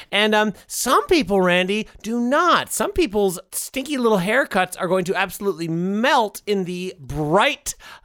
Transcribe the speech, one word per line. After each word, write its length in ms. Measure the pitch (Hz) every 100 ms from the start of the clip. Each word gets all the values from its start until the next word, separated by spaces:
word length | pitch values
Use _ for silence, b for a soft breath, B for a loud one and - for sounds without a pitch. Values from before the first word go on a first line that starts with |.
| B
And, 240 | 196 214
um, 200 | 214 214 - B
some 400 | - 240 339 427
people, 340 | 349 185 196
Randy, 440 | 180 175 185 214 208 B
do 160 | 202 240
not. 520 | 240 294 349 233 123
Some 200 | - 320
people's 460 | 392 285 208 196 180 -
stinky 460 | - - 262 269 269
little 200 | 233 202
haircuts 580 | 180 247 277 196 180 -
are 80 | 175
going 160 | 185
to 100 | 175
absolutely 540 | 180 190 - 202 160 170
melt 720 | 165 185 208 262 285 208 - -
in 180 | 202
the 300 | 175 180 185 -
bright 760 | 127 143 151 190 269 269 - - B B